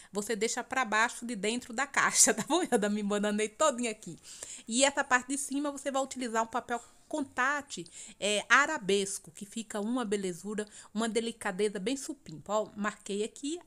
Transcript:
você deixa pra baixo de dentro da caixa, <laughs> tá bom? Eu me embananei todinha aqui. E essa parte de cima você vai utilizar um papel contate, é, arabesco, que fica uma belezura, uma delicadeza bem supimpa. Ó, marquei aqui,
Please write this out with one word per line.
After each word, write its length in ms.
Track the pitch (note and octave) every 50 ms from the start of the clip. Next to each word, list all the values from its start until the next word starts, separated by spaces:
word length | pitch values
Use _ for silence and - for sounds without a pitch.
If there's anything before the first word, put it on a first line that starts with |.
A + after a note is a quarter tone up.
| - -
você 240 | - G3+ G#3 - A#3
deixa 280 | G3 G#3+ A3+ - B3+ A#3
pra 200 | - C4 C4 B3+
baixo 420 | G#3+ G#3+ G#3+ A3+ A#3 - - A#3+
de 100 | A#3 B3
dentro 380 | G3 F#3 G#3+ A3+ B3 - - A#3
da 140 | A3 C#4 C4+
caixa, 460 | - G#3+ D3 F#3 - - - - A3
<laughs> 20 |
tá 80 | A3 - -
bom? 140 | C#4 F4 F4 -
Eu 200 | - G#3+ G3+ G#3
me 120 | G#3 G#3
embananei 480 | G#3 G3+ G#3 G3+ G3+ G#3 G#3 G#3 G#3+ A3
todinha 420 | A3 - D#4 D#4 C4 A#3 B3 A#3
aqui. 260 | G#3+ - - F3+ D#3 - - - - - - - - - - -
E 160 | A3 A#3+ C4+
essa 200 | C#4+ C#4 D4 C#4
parte 260 | - B3+ B3 B3 -
de 80 | C#4 C4+
cima 340 | - - C4 C#4+ D4 C#4+
você 200 | C#4 C4+ - C#4+
vai 120 | C4 C4+ C4+
utilizar 400 | C4 - C4 B3+ A#3 A3 A3+ A3+
um 40 | A3+
papel 340 | - B3 - - A#3+ A#3 - - - _ _ _
contate, 800 | - D#4 C#4 C#4 - - B3 C4+ D4 C#4+ C#4 - - - E3 - - - - - G#3 _
é, 240 | - G3+ G#3 G3+ - -
arabesco, 840 | A#3 C4 C#4+ D4+ D#4 D4 G#3 F3 G3 G3+ G3 G3 - - - -
que 140 | - - G3+
fica 340 | - - A#3 G#3+ - - G#3+
uma 240 | G3+ A3 B3 C4 B3
belezura, 640 | G#3 G#3+ G3+ G3 F#3 F3 E3 - G3+ G#3+ G3+ G#3 G#3 - - - - _
uma 140 | G#3 A3+ A3+
delicadeza 720 | G#3 A#3 A#3 A#3 A3+ - - G#3+ F#3+ F3+ G#3 G#3+ G3+ G#3
bem 160 | F#3 A#3 C4+
supimpa. 560 | C4+ - - C#4+ - _ - D#3 D3 - - G3+
Ó, 160 | A3 G#3+ - -
marquei 480 | G#3 G3+ G#3+ G3+ - - - G#3 G3+ G#3
aqui, 360 | A#3 - - - C#4+ D#4+ F4 -